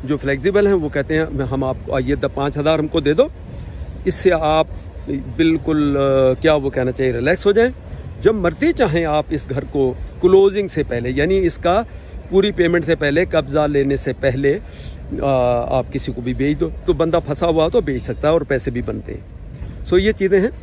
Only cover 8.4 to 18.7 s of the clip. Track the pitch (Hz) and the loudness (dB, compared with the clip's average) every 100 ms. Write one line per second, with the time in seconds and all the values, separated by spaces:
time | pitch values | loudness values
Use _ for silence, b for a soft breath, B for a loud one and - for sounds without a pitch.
8.4 | 170 160 320 - 226 160 160 151 147 151 | 0 0 0 2 2 2 0 0 -2 -6
9.4 | - 127 131 143 131 120 - - 180 190 | -4 -6 -4 0 0 -2 -10 0 6 6
10.4 | 196 202 196 - 143 120 120 131 156 190 | 6 2 -2 -2 -2 -2 -2 0 2 2
11.4 | 180 - 170 190 233 B B B - 185 | 0 0 0 0 0 B B B 0 2
12.4 | 202 175 170 175 156 156 147 147 180 165 | 2 2 2 2 2 0 2 2 2 0
13.4 | 139 151 151 143 139 139 135 123 135 127 | 0 0 2 2 2 0 -2 -2 -2 2
14.4 | 139 175 - B B B - - 139 135 | 2 0 -4 B B B -10 -4 0 2
15.4 | 123 120 - 131 123 135 - 127 123 120 | 2 0 0 -2 -2 -6 -6 -6 -6 -2
16.4 | 139 147 165 - - 160 165 165 - - | 0 0 -2 -4 -2 0 2 0 -2 -2
17.4 | 170 160 160 240 147 127 104 120 147 165 | 0 2 2 2 0 -4 -6 -2 2 0
18.4 | 151 135 - | 0 -2 -2